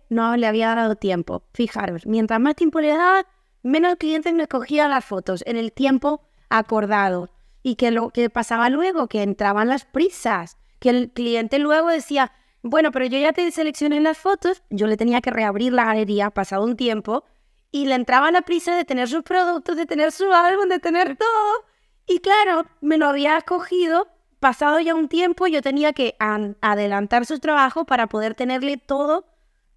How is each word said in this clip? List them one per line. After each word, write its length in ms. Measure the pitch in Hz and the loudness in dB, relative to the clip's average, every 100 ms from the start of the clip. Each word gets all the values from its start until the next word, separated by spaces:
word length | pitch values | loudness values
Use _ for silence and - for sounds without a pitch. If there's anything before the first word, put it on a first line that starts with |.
| - | -4
no 260 | 233 226 240 | -2 0 0
le 100 | 226 | 0
había 280 | 220 226 | 2 0
dado 200 | 226 226 208 | 0 0 0
tiempo. 480 | 196 180 165 180 - | -2 -2 -4 -8 -8
Fijaros, 520 | - 233 202 196 170 - | -4 -4 -4 -6 -6 -2
mientras 320 | 220 220 226 | 0 0 2
más 140 | 269 | 0
tiempo 260 | 294 330 320 | 2 0 2
le 80 | 302 | 0
daba, 380 | 302 359 381 370 _ _ _ | 2 4 2 0 _ _ _
menos 340 | 247 311 349 349 | -2 2 2 0
clientes 360 | 311 320 330 | -2 -2 0
me 120 | 330 302 | -2 -2
cogían 420 | 262 247 294 294 | -4 -2 0 2
las 140 | 269 | 0
fotos 380 | - 190 180 180 - | -4 -6 -4 -6 -6
en 100 | 233 | -6
el 160 | 226 | -6
tiempo 500 | - 269 262 294 302 _ _ - | -2 2 2 0 -4 _ _ -2
acordado. 800 | 220 214 220 208 208 196 180 180 _ _ _ | -2 0 0 0 0 0 -2 -6 _ _ _
¿Y 120 | 262 | -6
qué 160 | 226 240 | 0 0
lo 200 | 233 233 | 0 -2
que 200 | - 240 | -2 -2
pasaba 400 | 240 220 233 240 | -2 -2 0 2
luego? 380 | 277 370 339 240 | 2 0 0 -2
Que 140 | 214 | -2
entraban 460 | 202 190 202 202 226 | -2 -2 0 0 0
las 160 | 262 | -2
prisas, 720 | - 269 359 - 233 196 170 - _ _ | -4 -2 -2 -2 -4 -4 -6 -16 _ _
que 120 | 247 | 2
el 200 | 247 240 | 2 0
cliente 460 | - 240 233 226 277 | -4 -2 -2 0 0
luego 300 | 294 311 330 | 2 2 2
decía, 440 | 330 - 285 247 _ _ _ | 0 -2 -2 -2 _ _ _
"Bueno, 280 | 240 302 311 | -2 2 2
pero 140 | 262 254 | 0 -2
yo 120 | 269 | 0
ya 140 | 302 | 0
te 180 | 320 349 | 0 -2
seleccioné 500 | - 311 294 294 294 | -2 -4 -2 0 2
las 180 | 311 311 | 2 0
fotos", 440 | 370 403 349 370 _ | -2 0 -2 -4 _
yo 160 | 202 214 | -2 0
le 100 | 214 | 0
tenía 240 | 233 240 | 0 0
que 100 | 247 | -2
reabrir 420 | 233 214 202 247 | -2 -2 0 0
la 120 | 247 | 2
galería 460 | 226 220 208 202 202 | 2 0 0 0 -2
pasado 340 | 208 190 196 | -2 -4 -2
un 120 | 220 240 | -2 -2
tiempo 480 | 247 214 202 240 - _ _ _ _ | -2 -2 -4 -6 -6 _ _ _ _
y 140 | 285 277 | -4 0
le 80 | |
entraba 360 | 254 240 247 302 | 0 2 2 4
la 120 | 349 | 2
prisa 320 | - 339 339 349 | 2 -2 0 -2
de 80 | |
tener 240 | - 254 247 | -2 -2 -2
sus 140 | 311 | -2
productos, 540 | - 370 349 339 - 320 | -2 0 0 -2 -4 -4
de 100 | 330 | -2
tener 240 | 302 311 | 0 0
su 200 | - 381 | 0 2
álbum, 360 | 349 349 381 392 | 4 4 2 0
de 100 | 359 | 0
tener 360 | 339 339 370 269 | 0 0 0 0
todo. 480 | 440 440 427 427 - _ _ _ - | 0 0 0 -2 -6 _ _ _ -2
Y 120 | 359 | -2
claro, 440 | 381 415 403 330 330 _ | 2 2 4 0 -2 _
me 160 | 294 320 | 0 2
lo 80 | 302 | 2
había 300 | 285 285 320 | 2 0 0
escogido, 720 | 311 359 359 359 339 330 415 _ _ _ | 0 -4 -2 -2 2 0 -2 _ _ _
pasado 400 | 269 254 294 302 | 0 2 0 2
ya 140 | 330 | 0
un 140 | 330 302 | 0 -2
tiempo, 380 | 330 359 349 359 | 0 0 0 0
yo 140 | 311 | 0
tenía 320 | 269 277 302 | -2 0 0
que 240 | 294 240 - | 0 -2 -2
an-, 380 | 214 214 202 202 | -2 -2 -4 -2
adelantar 640 | 220 208 202 202 202 240 240 | 0 0 0 -2 0 0 0
su 120 | 311 | -2
trabajo 440 | 320 294 262 320 | 0 2 2 0
para 220 | 330 247 226 | -2 0 0
poder 260 | 220 220 | -2 -4
tenerle 440 | 226 254 254 277 277 | -4 -4 -2 -2 -4
todo, 480 | - 277 285 320 - _ _ _ _ | -4 -2 0 -2 -4 _ _ _ _